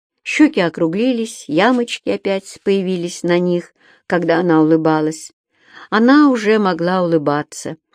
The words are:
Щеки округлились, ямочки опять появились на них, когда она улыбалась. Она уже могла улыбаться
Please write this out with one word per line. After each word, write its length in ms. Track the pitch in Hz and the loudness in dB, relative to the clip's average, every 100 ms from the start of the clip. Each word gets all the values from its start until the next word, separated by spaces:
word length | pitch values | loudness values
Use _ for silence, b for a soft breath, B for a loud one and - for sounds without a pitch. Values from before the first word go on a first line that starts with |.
| _ _ | _ _
Щеки 380 | - - 302 - | -6 2 2 2
округлились, 880 | 175 165 165 185 247 240 220 - - | -2 0 -2 0 -2 -2 -4 -10 -4
ямочки 640 | 151 214 247 240 - - | 0 2 2 -2 -6 -6
опять 480 | 202 - 196 - - | -6 -4 -6 -8 -10
появились 600 | - 196 185 185 175 - | -2 -2 0 -4 -6 -6
на 160 | 170 175 | -2 0
них, 340 | 180 175 - _ b b b | 0 -2 -4 _ b b b
когда 320 | 180 170 165 | -2 0 0
она 220 | 180 160 | 2 2
улыбалась. 720 | 156 160 160 156 156 156 - _ _ B B B B | 4 2 2 0 -2 -6 -14 _ _ B B B B
Она 400 | 202 233 285 294 | 0 4 6 4
уже 300 | 247 208 220 | 2 0 2
могла 440 | 196 170 170 185 | 0 -2 -2 -2
улыбаться 720 | 175 165 147 147 147 - - 160 _ | 0 0 0 -4 -4 -12 -14 -14 _